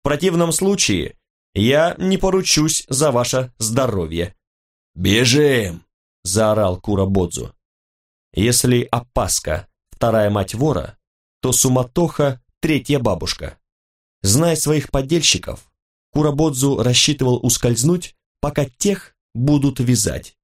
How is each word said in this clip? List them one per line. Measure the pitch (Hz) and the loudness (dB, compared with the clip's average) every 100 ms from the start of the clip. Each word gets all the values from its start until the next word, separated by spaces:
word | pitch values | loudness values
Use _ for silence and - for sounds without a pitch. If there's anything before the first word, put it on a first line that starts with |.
В | |
противном | - 143 180 170 170 | -2 0 0 0 0
случае | 165 190 202 - 95 71 - _ _ _ | 0 0 0 0 -2 -4 -10 _ _ _
я | - 107 143 170 - | -2 2 2 2 0
не | 185 190 | -2 0
поручусь | 190 190 180 - 156 - - | 0 0 0 0 0 -2 -4
за | 135 151 | -2 0
ваше | 120 120 127 127 _ | 0 -2 -2 -4 _
здоровье». | 110 117 131 101 82 82 87 - _ _ _ _ _ | -4 0 0 -2 -4 -4 -6 -8 _ _ _ _ _
«Бежим!» | - 90 107 127 131 151 127 101 82 _ _ _ _ | -4 2 4 4 4 4 2 -2 -8 _ _ _ _
заорал | 92 95 110 107 101 90 | -4 0 2 2 0 -2
Курабодзу. | - 98 95 98 87 - 62 _ _ _ _ _ _ _ _ | -4 0 2 0 0 -4 -12 _ _ _ _ _ _ _ _
Если | - 107 123 131 120 117 | -2 0 2 2 2 0
опаска — | 120 123 - 98 - - 78 - _ _ | -4 -4 -4 -2 -4 -4 -8 -8 _ _
вторая | - 117 110 104 | -4 0 2 2
мать | 104 95 | 0 -4
вора, | 107 151 110 - - _ _ _ _ | -2 -2 -2 -6 -14 _ _ _ _
то | - | -2
суматоха — | - 131 127 120 - 170 - 143 127 _ _ | 0 2 2 0 0 0 2 -2 -2 _ _
третья | 165 151 - 143 | -2 -2 0 0
бабушка. | 117 85 - - 69 - _ _ _ _ _ _ | 0 -2 -4 -8 -10 -14 _ _ _ _ _ _
Зная | 98 110 170 160 | 0 2 2 0
своих | - 151 - | 0 -2 0
подельщиков, | 139 131 170 151 175 - - - _ _ _ _ | -4 0 0 0 -2 -4 -14 -16 _ _ _ _
Курабодзу | - 151 139 160 131 139 139 | 0 0 2 0 2 0 2
рассчитывал | 120 123 - 147 127 123 | 2 2 2 0 0 2
ускользнуть, | 131 - 123 120 135 180 - _ _ _ | 0 0 0 2 2 0 -4 _ _ _
пока | 147 147 | -6 -4
тех | 135 _ 202 196 - _ _ | -6 _ -2 -2 -6 _ _
будут | 113 131 147 139 139 | -2 2 4 2 0
вязать. | 120 123 104 64 - _ | 0 2 0 -4 -10 _